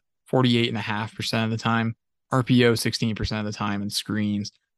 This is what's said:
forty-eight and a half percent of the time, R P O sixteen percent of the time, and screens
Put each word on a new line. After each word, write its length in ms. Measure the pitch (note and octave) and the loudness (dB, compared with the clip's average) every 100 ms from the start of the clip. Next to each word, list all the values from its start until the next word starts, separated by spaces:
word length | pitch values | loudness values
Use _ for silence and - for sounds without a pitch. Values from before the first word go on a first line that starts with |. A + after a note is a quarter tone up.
| _ _ _ | _ _ _
forty-eight 420 | C3+ B2+ A#2+ A#2 | 2 4 4 0
and 80 | A2+ | -2
a 40 | |
half 340 | G#2 G#2 A2 - | -4 -4 -6 -8
percent 300 | - A2+ A2+ | -4 -2 -2
of 120 | A#2 | -2
the 60 | |
time, 320 | A#2 A2+ A2+ - _ _ - | 0 0 0 -4 _ _ -2
R 140 | C3 | 0
P 200 | A#2+ B2 A#2+ | 4 6 6
O 100 | A2+ | 4
sixteen 400 | A#2 - A#2 G#2 | 0 -2 -2 -2
percent 240 | G#2+ A2 | -4 -4
of 120 | G#2 | -6
the 60 | - | -4
time, 240 | G#2 G2+ | -4 -4
and 100 | G2+ | -6
screens 600 | - - G#2+ G#2 G2+ G#2 - _ | -6 -4 -2 -2 -2 -6 -12 _